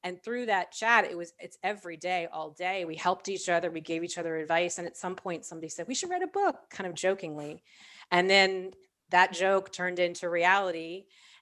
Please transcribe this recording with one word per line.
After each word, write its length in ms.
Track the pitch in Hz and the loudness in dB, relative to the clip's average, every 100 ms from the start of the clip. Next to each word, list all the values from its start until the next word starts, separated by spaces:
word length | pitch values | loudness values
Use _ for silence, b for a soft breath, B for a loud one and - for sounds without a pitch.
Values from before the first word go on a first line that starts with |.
And 180 | 180 180 | -8 -10
through 240 | - 240 240 | -8 -6 0
that 240 | 196 175 | 0 0
chat, 360 | - 220 233 196 | -4 4 4 4
it 100 | 170 | -4
was, 160 | 170 _ | -10 _
it's 180 | 175 - | -18 -6
every 340 | 185 208 180 160 | -6 -4 -10 -8
day, 320 | 175 180 170 | -2 -2 -2
all 200 | - 156 | -8 -10
day. 340 | 151 180 196 | -6 -4 -2
We 100 | 170 | -4
helped 360 | 160 - 190 - | -2 0 0 -2
each 180 | 190 - | -6 0
other. 220 | 175 170 | 0 0
We 100 | 165 | -6
gave 240 | 156 165 | -4 -4
each 140 | 175 175 | -4 -6
other 180 | 170 160 | -4 -4
advice. 400 | 156 165 175 175 | 0 2 2 -2
And 100 | 175 | -10
at 120 | - | -8
some 180 | 180 185 | -8 -6
point, 300 | 190 165 - | -6 -8 -8
somebody 240 | 165 160 | -12 -10
said, 180 | - 165 | -10 -6
"We 60 | |
should 160 | 254 359 | -4 -4
write 120 | 359 | -2
a 40 | 359 | -2
book," 420 | 392 392 277 _ | 2 0 0 _
kind 180 | - 185 | -8 -8
of 60 | |
jokingly. 720 | 165 185 196 170 147 147 160 B B B B B | 0 0 0 -4 -8 -10 -12 B B B B B
And 180 | 175 185 | 2 6
then 440 | 196 190 190 185 - _ _ _ | 6 6 2 -6 -14 _ _ _
that 240 | 180 190 | 6 6
joke 400 | 180 190 196 190 | 6 4 4 2
turned 260 | - 180 180 | -6 -4 2
into 300 | 175 175 175 | 0 0 -2
reality. 800 | 170 175 196 190 165 165 185 - b b b | 2 4 4 2 -4 -8 -12 -16 b b b